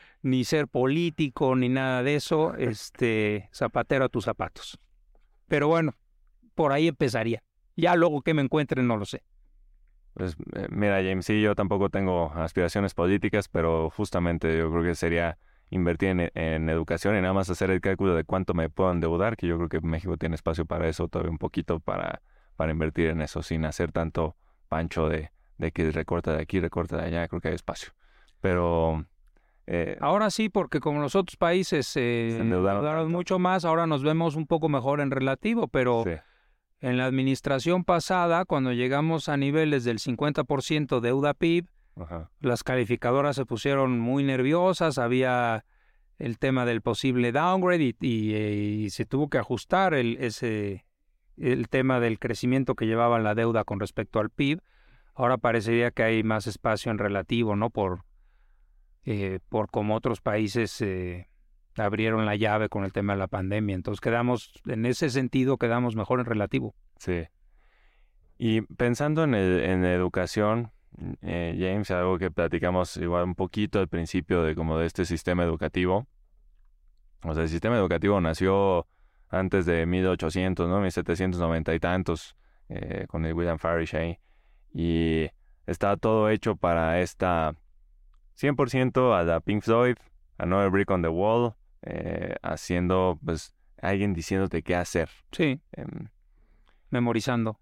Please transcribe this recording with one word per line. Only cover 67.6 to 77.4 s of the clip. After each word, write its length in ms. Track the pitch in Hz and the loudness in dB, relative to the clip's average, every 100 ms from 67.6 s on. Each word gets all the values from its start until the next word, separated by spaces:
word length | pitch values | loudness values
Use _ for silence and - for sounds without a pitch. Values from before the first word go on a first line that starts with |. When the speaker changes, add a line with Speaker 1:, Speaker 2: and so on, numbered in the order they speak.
| _ _ _ _ _ _ _ _ | _ _ _ _ _ _ _ _
Speaker 2:
Y 240 | 117 110 | 0 0
pensando 640 | 104 - 120 120 147 156 156 | 0 -2 0 0 0 2 2
en 100 | 113 | 4
el, 260 | 92 90 | 4 2
en 220 | 87 92 | 2 2
la 100 | 90 | 2
educación, 800 | 90 90 95 90 - 104 113 117 - _ - 87 - | 2 0 -2 -2 0 0 0 -4 -12 _ -14 -12 -10
eh, 340 | 87 87 85 87 | -6 -4 -4 -2
James, 320 | 92 98 101 | -2 -2 -2
algo 280 | 90 90 92 | 0 0 0
que 120 | 92 | -2
platicamos 680 | 82 82 85 87 90 90 - | -2 -2 0 0 0 -2 -4
igual 260 | 85 87 90 | -2 0 -2
un 100 | 90 | -2
poquito 440 | 92 - 104 104 | -4 -2 -2 0
al 100 | 92 | -2
principio 540 | 87 82 92 78 90 | -2 -2 -4 0 0
de 120 | 80 78 | 2 0
como 220 | 80 80 | -2 0
de 100 | 82 | -2
este 200 | - 85 | -2 -2
sistema 360 | 85 - 90 85 | -2 -2 0 0
educativo. 600 | 78 80 - 90 92 127 _ _ _ - _ - _ _ _ _ - | 0 -2 -2 0 0 -2 _ _ _ -20 _ -20 _ _ _ _ -12
O 100 | 82 | -6
sea, 120 | 78 | -2